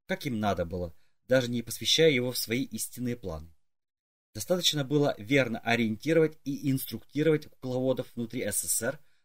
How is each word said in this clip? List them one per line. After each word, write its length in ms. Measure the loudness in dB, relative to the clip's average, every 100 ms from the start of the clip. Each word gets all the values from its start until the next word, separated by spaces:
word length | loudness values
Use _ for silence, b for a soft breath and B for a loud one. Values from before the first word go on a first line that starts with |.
| -6
как 180 | -4 -4
им 140 | 0
надо 240 | 0 0
было, 320 | -2 -4 -6 -10 _ _ 2
даже 240 | 2 2
не 100 | -2
посвящая 500 | -4 -4 2 6 6
его 200 | 4 0
в 60 | -4
свои 260 | -2 -2
истинные 540 | -4 -6 -8 -6 -6 -4
планы. 360 | -6 -10 -12 _ _ _ _ _ _ _ _
Достаточно 520 | -8 -2 0 2 0 2
было 300 | 2 2 0
верно 420 | 2 2 2 -2
ориентировать 800 | 0 2 2 0 2 2 2 -2 -8
и 260 | -4 -2
инструктировать 760 | -2 -2 -12 -8 0 2 2 -2
кукловодов 600 | -12 -6 -2 0 0 -4 -8
внутри 280 | -6 -4
С 160 | -4 -4
С 120 | -2
С 100 | -2
Р, 160 | -2 -6 -12 _